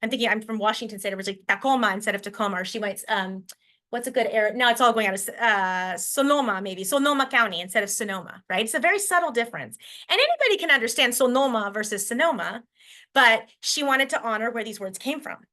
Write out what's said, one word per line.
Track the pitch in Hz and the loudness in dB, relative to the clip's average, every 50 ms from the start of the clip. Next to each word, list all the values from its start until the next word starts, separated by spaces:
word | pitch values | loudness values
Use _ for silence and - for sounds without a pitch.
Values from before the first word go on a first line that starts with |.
| - | -2
I'm | 226 | -2
thinking, | 226 262 226 226 | -2 0 2 2
I'm | 190 220 214 | 0 0 -2
from | 214 226 220 | -6 -6 -2
Washington | 202 208 214 - - 220 208 202 | 0 0 0 0 -4 -10 -10 -8
State | 190 208 196 | -6 -6 -6
originally, | 190 190 196 196 190 - _ | -4 -6 -6 -8 -8 -2 _
Tacoma | 202 196 - 269 269 262 233 214 190 | -2 0 2 2 2 4 4 2 0
instead | 190 208 - 202 | 0 -2 -2 -4
of | 202 196 | -4 -4
Tacoma, | - 202 - 220 202 196 180 | -8 -6 -4 -4 -2 -2 -4
or | 185 | -6
she | 185 - 226 | -6 -6 -6
might, | 208 202 196 202 - - | -6 -6 -6 -8 -6 -4
um, | - 208 190 185 190 190 190 _ - _ _ _ _ _ _ _ | -2 -2 -2 -4 -6 -10 -14 _ -20 _ _ _ _ _ _ _
what's | - 240 240 | -8 -6 -6
a | 254 | -2
good | 254 254 226 | 0 0 0
area? | 226 - 220 214 214 208 | 2 2 2 2 2 2
Now | 233 254 247 | 2 2 2
it's | 233 226 | 4 6
all | 262 240 226 | 4 4 4
going | 220 220 | 4 0
out | 202 190 | 0 -2
of, | 196 190 - | -4 -6 -8
uh, | 190 - - 233 220 196 190 185 185 185 180 185 185 | -8 -2 0 2 2 2 2 0 -2 -2 -4 -4 -6
Sonoma, | 175 175 - - - 277 277 294 294 277 233 202 190 | -6 -6 -6 -2 0 2 4 4 2 2 0 0 -2
maybe, | 190 202 190 180 190 | -4 -6 -8 -8 -6
Sonoma | 190 - 285 269 294 294 277 269 | -2 0 2 2 2 2 2 0
County | 262 262 254 233 214 185 170 | 2 4 2 2 2 0 -6
instead | 175 185 - 226 208 | -8 -2 -2 -2 -2
of | 202 | -2
Sonoma, | 202 - 226 208 196 190 175 165 - 190 _ _ | -2 -6 -4 -4 -6 -8 -8 -10 -16 -20 _ _
right? | 190 185 220 | -2 -2 -2
It's | 220 - | 0 -2
a | 320 | 0
very | 240 339 403 415 | 2 2 2 2
subtle | 403 - 370 349 349 320 262 | 0 0 2 2 2 2 0
difference. | 240 226 - 226 160 139 113 110 - - - - - - _ | 0 -2 -2 -4 -10 -10 -10 -12 -18 -20 -20 -20 -20 -6 _
And | - 392 | 2 2
anybody | 508 605 698 640 571 508 427 392 | 4 2 2 2 2 2 2 2
can | 294 330 | 2 4
understand | 294 277 226 226 - - 285 247 240 | 2 4 4 0 0 2 2 2 4
Sonoma | - 269 254 247 254 269 269 247 226 214 202 202 | 4 2 4 4 4 2 4 2 0 -2 -2 -4
versus | 214 214 214 - 202 202 | -4 -6 -4 -4 -6 -4
Sonoma, | - - 240 302 339 320 220 170 170 190 240 233 _ _ _ _ - - - - _ _ | -4 0 2 2 2 2 2 -2 -6 -6 -8 -12 _ _ _ _ -20 -20 -20 -20 _ _
but | 277 262 233 226 220 220 - _ _ | 6 6 6 6 4 0 -6 _ _
she | - - - - 302 | -6 -4 -2 -2 0
wanted | 277 269 262 269 262 | 0 2 2 2 2
to | 269 320 - | 0 -4 -2
honor | 233 220 214 220 233 | -2 -4 -2 -2 -4
where | 233 233 220 | -4 -4 -6
these | 214 214 202 | -8 -8 -10
words | 208 190 190 190 | -10 -10 -10 -10
came | - 254 285 311 | -6 -6 -6 -6
from. | 294 - - - _ _ | -6 -10 -14 -14 _ _